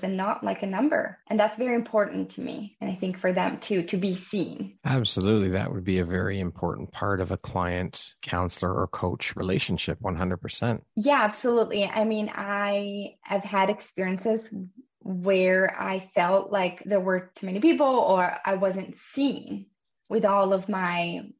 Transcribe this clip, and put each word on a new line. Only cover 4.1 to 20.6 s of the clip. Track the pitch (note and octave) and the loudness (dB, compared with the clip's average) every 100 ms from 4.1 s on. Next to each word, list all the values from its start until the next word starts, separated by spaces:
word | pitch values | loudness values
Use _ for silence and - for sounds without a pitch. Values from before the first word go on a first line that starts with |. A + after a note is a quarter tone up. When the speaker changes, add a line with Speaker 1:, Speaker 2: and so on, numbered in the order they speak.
| F3+ - | -2 -4
Speaker 1:
seen. | G#3 D#3+ - - - C#3 | -4 -4 -6 -10 -6 0
Speaker 2:
Absolutely. | C3 G#2+ - F#2+ A2 G2 | 2 2 2 4 4 4
That | F#2 F#2 | 2 -2
would | F2 | -4
be | F2+ F#2 | 0 2
a | E2+ | 2
very | F2+ F#2+ G2 | 0 0 -2
important | F2+ - E2+ - - | -4 -4 -4 -4 -8
part | - G#2 G2 | -6 -2 0
of | F2+ | -2
a | F#2+ | -4
client, | - F#2 F2+ F2+ F2+ - - - | -4 -2 0 0 -4 -6 -12 -14
counselor, | - F2+ F2+ - F2+ | -6 -2 -2 -2 -2
or | F2+ F#2 | 0 -2
coach | - F2+ F2 - - | -2 -4 -2 -6 -4
relationship, | F#2 F#2+ - F2+ - D#2+ | -2 0 0 -2 -2 -4
one | G2+ E2+ | -4 -2
hundred | F#2 F2+ | -2 -4
percent. | - - A#2 A2+ - - | -6 -4 -2 -2 -4 -2
Speaker 1:
Yeah, | G#3+ C#4+ | 2 4
absolutely. | G#3+ G#3+ B3+ A#3+ G#3+ G#3 | 2 0 0 2 2 0
I | G3 A3 A3 | -2 0 0
mean, | G#3+ G#3+ | 0 -4
I | - G3+ G3+ G3+ G3+ G3+ G3+ G3 - | -6 -4 -2 0 -2 -4 -8 -10 -12
have | - G3+ | -4 -4
had | G3 G3 G3 | 0 2 2
experiences | G#3 - - F#3 F#3 A3+ A3 A3 G3+ F#3 - - _ | 0 -6 -4 -2 -2 0 0 -2 -12 -12 -16 -20 _
where | - F#3 F3+ F#3+ F#3 F#3 F#3+ - | -8 -4 2 4 6 4 2 0
I | F#3+ F#3+ F#3+ - | -4 -4 -2 0
felt | F3 G3 F#3+ | 4 4 2
like | G3+ F3+ F3+ - | 0 0 -2 0
there | G3+ | 0
were | F#3 F#3 F#3 - | 2 0 -2 -10
too | F#3+ | -6
many | F#3+ | 2
people | D#4 C4 C#4 | 4 4 4
or | B3+ - F#3 F3+ - - | 4 4 4 4 0 -2
I | |
wasn't | F#3+ F#3+ F#3+ - - - | 2 2 0 -8 -14 -10
seen | - C#4 G#3+ - G3+ - _ _ _ - | 0 0 0 -6 -10 -12 _ _ _ -4
with | A3 G3+ | 2 4
all | G3+ F#3+ | 4 4
of | F#3+ | 2